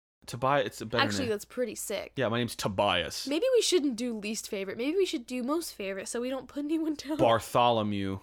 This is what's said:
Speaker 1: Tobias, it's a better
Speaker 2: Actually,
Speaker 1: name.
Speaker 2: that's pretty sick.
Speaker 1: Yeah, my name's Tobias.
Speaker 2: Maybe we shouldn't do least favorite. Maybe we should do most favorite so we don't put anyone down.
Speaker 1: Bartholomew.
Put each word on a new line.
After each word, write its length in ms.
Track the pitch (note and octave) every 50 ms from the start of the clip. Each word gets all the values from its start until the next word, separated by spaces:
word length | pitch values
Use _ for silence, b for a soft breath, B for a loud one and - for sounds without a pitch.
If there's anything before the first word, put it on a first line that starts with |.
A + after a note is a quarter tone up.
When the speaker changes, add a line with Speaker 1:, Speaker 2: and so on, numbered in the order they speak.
| _ _ _ _ -
Speaker 1:
Tobias, 400 | - - A#2 C3 C3 C#3+ C#3+ -
it's 160 | A#2+ - -
a 40 | A2+
better 180 | A2 A#2+ A#2 -
Speaker 2:
Actually, 220 | - D4+ D4 C4
Speaker 1:
name. 40 | A3+
Speaker 2:
that's 160 | G#3+ G#3 -
pretty 300 | - - A#3+ B3 G#3+ -
sick. 360 | - - - G3+ F#3 - - -
Speaker 1:
Yeah, 120 | C#3 B2 G#2
my 100 | A2+ A#2+
name's 160 | A#2+ A2+ -
Tobias. 720 | - - A2+ F#2+ G#2 G2+ G2 F2+ F2 D#2+ - - - -
Speaker 2:
Maybe 180 | C4 C#4+ E4 A#4+ C5 B4+
we 60 | A4+
shouldn't 340 | - - F4+ F4 C4+ C#4+ A#3
do 220 | G#3+ B3+ B3 A3+
least 320 | G#3+ G3 G#3 A3+ - - -
favorite. 280 | A3 G3 G3 F#3+ -
Maybe 200 | - B3 D4 E4+
we 80 | G4+ F#4
should 220 | - E4 C#4 A#3
do 160 | - B3 B3+ A#3
most 300 | C4 D4+ F4 D#4+ - -
favorite 320 | - G3+ F#3+ F#3+ F#3+ -
so 120 | - - A#3
we 80 | B3 B3+
don't 180 | C4+ C4 C4
put 180 | - - C#4+ C#4+
anyone 300 | D4 E4 D#4 D#4+ D#4+ D4
down. 220 | - - C4+ D#4
Speaker 1:
Bartholomew. 1040 | - B2 A#2 A2+ G#2+ - - - B2+ A#2+ B2 A#2 A2 G#2+ G#2 G2+ G2 G2 F#2+ F#2+ G2+